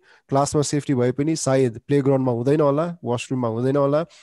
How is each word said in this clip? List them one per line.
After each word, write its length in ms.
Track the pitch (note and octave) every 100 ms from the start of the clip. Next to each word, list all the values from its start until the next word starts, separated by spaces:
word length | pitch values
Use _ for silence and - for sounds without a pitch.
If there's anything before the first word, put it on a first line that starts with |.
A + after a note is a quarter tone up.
| _ _ -
क्लासमा 340 | C3+ C#3+ D3+
सेफ्टी 320 | C#3 D3 -
भए 180 | C3 B2
पनि 240 | B2 D3 D#3+
सायद 440 | - C3+ C3 A2 -
प्लेग्राउन्डमा 440 | C#3+ C3+ C3+ C3
हुँदैन 280 | A#2 A#2+ D3+
होला, 360 | D3 C#3 E3+ E3+
वासरुममा 440 | A#2+ A#2+ - B2+ A#2+
हुँदैन 280 | A2 B2+ C#3
होला, 240 | C#3 D3 E3+ -